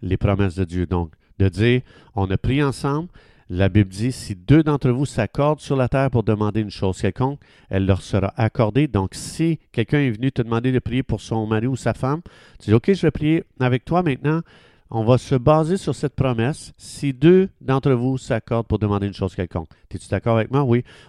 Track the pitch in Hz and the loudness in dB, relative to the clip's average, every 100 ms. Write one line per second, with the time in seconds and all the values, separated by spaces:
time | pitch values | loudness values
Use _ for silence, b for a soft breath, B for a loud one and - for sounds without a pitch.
0 | 92 120 101 98 98 85 85 90 82 87 | -4 0 2 2 0 -2 -4 -4 -2 -2
1 | 82 - _ - 98 87 117 127 b b | -4 -10 _ 0 0 2 2 2 b b
2 | b 101 95 95 - 139 139 - 143 147 | b -4 -2 -2 0 0 0 -2 -4 -4
3 | 175 b b b - 90 98 101 95 95 | -6 b b b -6 0 4 4 4 0
4 | 123 - - 90 95 151 156 143 131 120 | -6 -6 -10 -4 4 6 6 0 0 0
5 | 139 131 101 - 147 151 - 135 120 135 | -2 -2 -4 0 -2 -2 -2 -2 0 0
6 | 135 123 107 104 104 104 104 - 95 - | 0 0 0 0 0 -2 -6 -4 -4 -2
7 | 98 - 131 143 b b - 95 98 92 | -4 -2 -4 -4 b b -6 -2 0 -2
8 | - 101 95 - 110 - 107 120 147 104 | -2 -2 -2 -2 -2 0 0 0 0 0
9 | 95 - - - 165 156 _ - 110 147 | -2 -6 -10 -2 -2 -2 _ -4 0 0
10 | 135 107 131 - 117 117 127 123 - 123 | 0 -2 -2 -2 -2 -2 0 -2 -2 -4
11 | - 110 - 113 107 110 123 127 120 - | -4 -6 -4 -4 0 0 0 -2 -4 -2
12 | 131 156 B B B - - 117 - 190 | -2 -4 B B B -10 2 4 4 2
13 | 160 - 151 165 - - 123 127 - 170 | 0 0 0 0 -2 -2 0 0 0 0
14 | 175 127 147 165 b b b b - 113 | 0 -2 -2 -2 b b b b -8 -2
15 | 110 127 - 131 127 156 160 190 - 127 | 2 2 2 0 4 2 2 -2 -4 -6
16 | 143 - 131 113 120 - - - - - | -4 -2 0 0 -2 -4 -12 -20 -20 -6
17 | 143 127 160 185 190 - 127 131 143 123 | -6 2 6 6 4 -4 -2 0 2 0
18 | 127 131 - 113 - 117 113 107 104 101 | 0 -4 -4 -4 -2 -4 -2 -2 0 0
19 | 101 - 95 - 87 85 80 b - 92 | -2 -4 -6 -4 -6 -6 -8 b -16 -16
20 | - 98 117 113 110 135 135 120 B B | -6 -4 0 0 2 0 2 0 B B